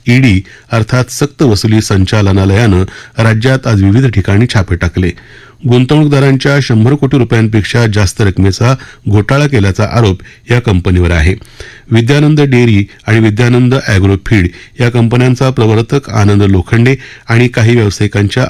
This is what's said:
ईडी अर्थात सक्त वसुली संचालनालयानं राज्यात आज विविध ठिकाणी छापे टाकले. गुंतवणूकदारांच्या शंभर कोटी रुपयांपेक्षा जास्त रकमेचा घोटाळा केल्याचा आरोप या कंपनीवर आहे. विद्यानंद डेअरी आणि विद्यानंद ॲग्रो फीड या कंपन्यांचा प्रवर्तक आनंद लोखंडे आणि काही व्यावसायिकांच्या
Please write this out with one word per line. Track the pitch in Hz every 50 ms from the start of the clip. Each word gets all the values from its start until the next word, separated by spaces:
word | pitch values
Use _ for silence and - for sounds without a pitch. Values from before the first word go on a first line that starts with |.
| -
ईडी | 120 120 131 135 120 98 95 - - - - - -
अर्थात | 120 113 110 - 127 127 123 -
सक्त | - - 147 143 - -
वसुली | 165 123 104 101 - 110 110 110
संचालनालयानं | 110 - 107 95 92 - 117 107 104 98 98 98 95 98 98 98 120 113 92 90 92 - - - - - -
राज्यात | - 113 113 110 110 113 131 131 131 -
आज | 120 110 98 98
विविध | 98 101 127 135
ठिकाणी | 127 98 95 90 - 98 104 120 123 -
छापे | 107 92 - 92
टाकले. | 82 90 85 - 87 92 85 - - - - - - - - - - -
गुंतवणूकदारांच्या | 123 123 123 127 127 151 151 156 147 143 135 139 139 135 131 - 143 139 143
शंभर | 131 - 120 110 110 123 147
कोटी | 147 143 131 -
रुपयांपेक्षा | 135 117 117 120 113 113 107 110 107 95 - - 120 120
जास्त | 113 101 104 104 95 - -
रकमेचा | 113 98 90 - 95 98 92 - 113 123 135 127 - - - - - 107
घोटाळा | 101 104 101 - 139 143 147
केल्याचा | 143 139 110 98 98 90 - 107
आरोप | - - 101 113 98 92 - - - - - _ -
या | 120 120
कंपनीवर | - 113 98 92 87 98 92 90 90 85
आहे. | 87 82 78 82 95 - - - - - - - - - - -
विद्यानंद | 113 113 117 117 143 147 151 151 156 147
डेअरी | 143 139 127 120 123 117 107 101 101 - - - _
आणि | 107 110 113
विद्यानंद | 110 110 104 104 123 120 123 123 127 123 127 135 -
ॲग्रो | - 104 95 95 98 98 95 -
फीड | - 113 101 87 85 - - - - - -
या | 123 117
कंपन्यांचा | 120 120 117 113 123 123 127 127 127 127 139 131
प्रवर्तक | 131 131 113 110 110 110 117 - - 139 - -
आनंद | - 110 104 104 101 101 101
लोखंडे | 98 98 92 87 - 117 113 117 131 139 131 - - - - - -
आणि | 117 117 123
काही | 120 - 127 110 113 120
व्यावसायिकांच्या | 120 110 101 - - 104 101 - 104 104 98 - 127 127